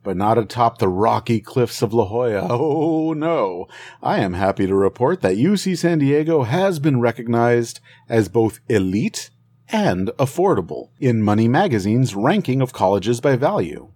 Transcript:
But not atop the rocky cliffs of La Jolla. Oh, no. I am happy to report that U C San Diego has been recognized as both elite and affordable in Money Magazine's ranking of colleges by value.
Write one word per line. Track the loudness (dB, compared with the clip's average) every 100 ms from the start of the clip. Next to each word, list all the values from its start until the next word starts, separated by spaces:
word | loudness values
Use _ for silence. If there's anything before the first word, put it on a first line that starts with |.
But | -6 -2
not | 2 2
atop | 0 0 0 2
the | -2
rocky | 2 0 0 0 -2
cliffs | -2 -2 -2 -2
of | 0
La | 0 0
Jolla. | -2 -2 -2 -2
Oh, | -2 -2 0 0 0 -2
no. | -4 -2 -2 -2 -6 -12 -16 -20 -8
I | -4 -2
am | -2
happy | 0 0 0 0
to |
report | 2 2 2 -2 0
that | 0 2
U | 2 2
C | -2
San | -2 0 2
Diego | 2 2 2 0
has | 0 0 0 0
been | 0 2
recognized | 0 -2 -2 2 4 2 0 -10 _ -20 _
as | 0 2
both | 2 0 -2 -2
elite | 0 2 0 -2 -6 -16 _ _ _ _
and | -2 0 0 -4 -2
affordable | -2 0 2 0 -2 -12 -14 _
in | 0 2
Money | 2 2 2
Magazine's | 2 2 0 0 0 0
ranking | 0 0 0 0 -2
of | -2
colleges | 0 0 2 0 0
by | 0 0
value. | 0 -2 -4 -8 -16